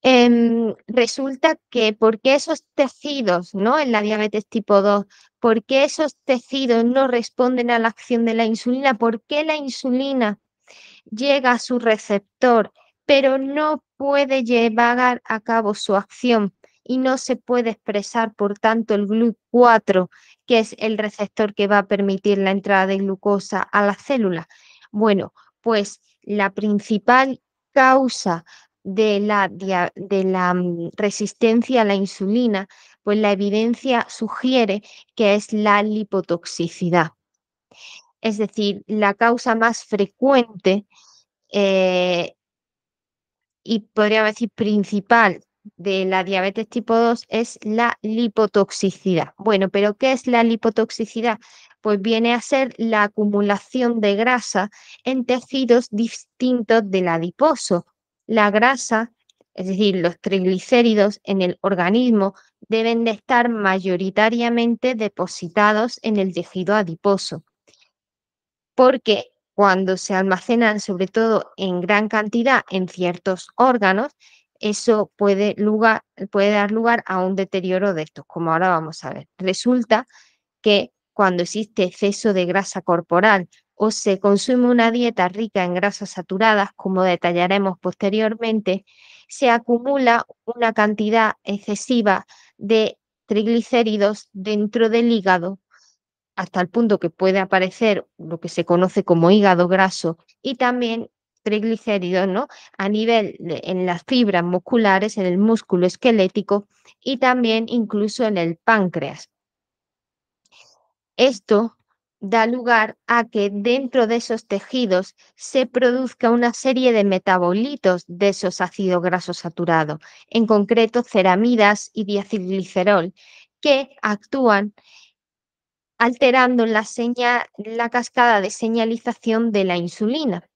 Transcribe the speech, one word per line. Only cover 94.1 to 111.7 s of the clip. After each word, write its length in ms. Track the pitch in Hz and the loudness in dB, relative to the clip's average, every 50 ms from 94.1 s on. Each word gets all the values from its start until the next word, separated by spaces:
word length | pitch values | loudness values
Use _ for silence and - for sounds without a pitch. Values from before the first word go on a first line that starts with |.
| 214 208 - _ _ | 0 -4 -12 _ _
dentro 560 | 196 185 214 214 208 214 208 - 240 226 220 | -12 -6 -4 -2 -2 -2 -2 0 0 0 2
del 200 | 220 233 233 233 | 2 2 2 2
hígado, 500 | 233 220 180 190 185 180 170 185 196 - _ _ _ _ _ _ _ _ _ _ _ _ _ _ _ | 0 2 2 2 2 2 0 -6 -10 -10 _ _ _ _ _ _ _ _ _ _ _ _ _ _ _
hasta 240 | - 185 - - 190 | -10 -10 -6 -4 -4
el 80 | 180 | -4
punto 320 | 175 - 233 233 220 202 180 | -2 -2 -2 0 0 0 0
que 100 | - 165 | -2 -6
puede 300 | _ _ 190 190 190 196 | _ _ 0 0 0 0
aparecer 640 | 190 190 - 190 185 185 - - 233 220 202 175 - _ _ | 0 0 0 0 0 -2 -4 -2 0 0 0 0 -4 _ _
lo 240 | _ 170 160 170 165 | _ -12 -12 -12 -10
que 80 | - 170 | -10 -10
se 160 | - - 170 | -6 -6 -2
conoce 400 | - 175 175 185 185 - 208 185 | 0 2 2 2 0 0 -4 0
como 260 | - 175 165 165 175 | 2 2 4 4 4
hígado 380 | 196 214 202 196 180 170 180 175 | 4 6 6 4 4 4 2 0
graso 480 | 185 185 190 190 - - - - - _ _ _ _ _ | 2 2 0 0 -2 -4 -6 -6 -6 _ _ _ _ _
y 140 | _ 262 277 | _ -10 -4
también 540 | - 262 247 247 247 240 226 226 226 226 - _ _ _ _ _ _ | -2 -2 -2 0 -2 -4 -4 -4 -6 -8 -12 _ _ _ _ _ _
triglicéridos, 840 | _ 214 208 214 202 226 226 208 _ 233 208 202 180 175 185 185 190 | _ -4 -4 -2 -2 -4 -4 -4 _ -4 -4 -2 -2 -2 0 0 0
¿no? 220 | 196 185 208 277 285 - - - - _ | 0 -2 -4 -4 -6 -12 -20 -20 -20 _
A 120 | - 196 202 | -6 -4 -2
nivel 480 | 208 214 220 226 233 226 208 175 - - | -2 -2 0 2 0 0 0 -2 -8 -12
de, 220 | - 170 160 - - | -10 -8 -8 -8 -6
en 220 | - 185 185 185 | -6 -4 -4 -2
las 180 | 180 175 165 - | -4 -4 -6 -4
fibras 380 | - 269 247 240 202 190 175 170 | -2 0 2 2 2 2 0 0
musculares, 760 | 175 180 180 _ - 262 233 220 202 190 190 208 220 - | 0 -2 -4 _ -2 0 2 2 4 2 2 0 -2 -4
en 80 | 220 190 | -4 -2
el 120 | 180 175 | -2 0
músculo 500 | 185 208 220 226 220 - _ 196 180 175 | 2 2 2 2 0 0 _ -2 0 0
esquelético 800 | 185 - - - 254 226 214 185 185 _ 214 190 - 202 202 202 _ _ _ _ _ _ _ | 0 -2 0 2 2 4 4 2 2 _ -4 -2 0 -2 -2 -2 _ _ _ _ _ _ _
y 160 | _ 247 269 | _ -8 -4
también 500 | 254 262 254 254 254 240 226 220 226 226 226 | 0 0 0 2 2 0 0 0 -2 -2 -2
incluso 560 | - 240 220 208 - 208 208 214 - - 240 | -2 -4 -2 -2 -2 -2 -4 -4 -2 -4 -2
en 120 | 220 208 | -2 0
el 200 | 180 170 165 165 | -2 -2 -2 -4
páncreas. 720 | _ _ - 226 214 190 180 - 170 143 139 - - - _ _ _ _ _ _ _ _ _ _ _ _ _ _ _ _ _ _ _ _ _ _ _ _ _ _ _ - _ _ _ _ _ _ _ _ _ _ | _ _ 2 2 2 2 -2 -2 -6 -8 -8 -10 -14 -20 _ _ _ _ _ _ _ _ _ _ _ _ _ _ _ _ _ _ _ _ _ _ _ _ _ _ _ -20 _ _ _ _ _ _ _ _ _ _
Esto 640 | - 240 269 247 202 _ - 214 202 233 226 | 2 2 2 2 -2 _ 2 2 2 2 0